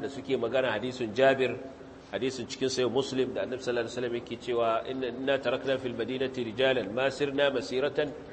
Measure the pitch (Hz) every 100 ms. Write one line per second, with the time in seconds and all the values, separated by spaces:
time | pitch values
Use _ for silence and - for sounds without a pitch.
0 | 110 - - 127 117 131 127 107 127 123
1 | 117 104 135 127 127 117 - - - -
2 | - 101 131 123 113 - 131 127 127 120
3 | 135 131 127 110 98 127 - 120 113 123
4 | 123 120 - 117 - 117 113 113 - 131
5 | 127 120 135 135 127 127 135 131 127 117
6 | 113 131 131 131 117 107 135 131 98 113
7 | 135 131 143 135 143 127 - 123 143 -
8 | 147 - -